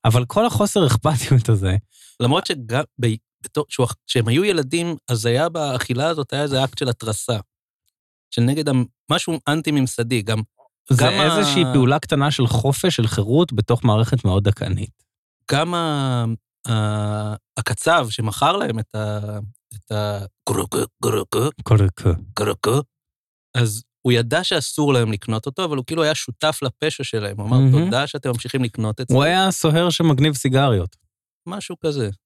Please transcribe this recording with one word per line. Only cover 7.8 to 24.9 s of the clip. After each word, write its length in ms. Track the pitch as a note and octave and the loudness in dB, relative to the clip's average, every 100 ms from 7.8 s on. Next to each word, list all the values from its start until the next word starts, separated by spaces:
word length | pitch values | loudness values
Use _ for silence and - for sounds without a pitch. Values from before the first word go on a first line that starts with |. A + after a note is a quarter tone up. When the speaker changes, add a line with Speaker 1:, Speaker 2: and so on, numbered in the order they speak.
| _ _ _ _ _ | _ _ _ _ _
Speaker 2:
של 80 | - | 0
נגד 280 | A#2+ D3 D3 | 0 0 0
המ-, 160 | B2+ A#2+ _ - | 0 -2 _ -4
משהו 280 | E3 - D#3+ - | -2 -2 -4 -2
אנטי-ממסדי, 760 | D#3 D#3 D3 C3 - A#2 B2 | -2 0 0 0 -2 -2 -2
גם, 200 | G2+ A2 A2 _ _ _ - | -2 -4 -4 _ _ _ 0
Speaker 1:
זה 140 | B2+ | 4
Speaker 2:
גם 100 | D3 | 4
ה- 240 | G#2 D3+ - | 2 2 2
Speaker 1:
איזושהי 260 | - F3+ C#3 | 2 2 2
פעולה 260 | C3+ B2 D3 | 4 4 2
קטנה 320 | - C#3+ C#3+ | 0 0 2
של 160 | C#3+ A#2+ | 2 0
חופש, 480 | A#2+ B2 C#3 F#3 D3 | 2 0 0 0 0
של 120 | A2 | 0
חירות, 460 | - G#2 C#3+ F3 | 0 2 2 2
בתוך 300 | A2+ A2 A#2+ | 0 0 2
מערכת 420 | A#2+ G#2+ A#2 B2+ G2 | 2 2 2 0 2
מאוד 180 | F#2+ | 2
דכאנית. 600 | G2 - F2+ F#2+ F#2+ _ _ _ _ _ - | 2 -2 -2 -4 -6 _ _ _ _ _ -2
Speaker 2:
גם 220 | C#3 E3 | 0 0
ה-, 520 | F3 E3 D3 C3+ B2 A2+ A2+ _ _ - | -2 0 0 0 0 -2 -4 _ _ -2
ה-, 680 | A2 G#2+ G#2+ G#2 G#2+ G#2 G#2+ _ - | 0 0 -2 -4 -4 -6 -10 _ -10
הקצב 500 | - G#2+ - E3+ A#2+ | -6 -2 2 2 0
שמכר 480 | - A2 - C#3 G3 | -4 -6 0 0 0
להם 220 | F3+ A2+ | -2 -4
את 160 | A2 G#2+ | -6 -6
ה-, 440 | G#2+ G#2 G#2 G#2 G#2 _ _ G#2+ | -6 -6 -8 -10 -12 _ _ -20
את 160 | _ | _
ה-, 280 | G#2 G#2 G2+ F#2+ _ - | -4 -4 -6 -10 _ -4
גרוק, 260 | G2 F#2+ - C2 _ | -4 -2 -4 -4 _
גרוק, 320 | - G#2+ - G#2+ C3+ - - | -2 -2 -2 -2 -2 -4 2
Speaker 1:
גרוק. 340 | A2 F#2+ - F#2+ D#2+ - - | 4 4 0 -2 -2 -6 -4
Speaker 2:
גרוק, 280 | G#2 F#2+ G#2 C3 - _ _ _ _ _ _ B2 | -4 -2 0 0 -2 _ _ _ _ _ _ -2
אז 260 | A2+ G#2+ _ _ | 0 -2 _ _
הוא 100 | B2+ | 0
ידע 320 | A#2+ A#2 D#3 | 2 2 -2
שאסור 500 | F#3 E3 - - D3 | 0 -2 -2 0 2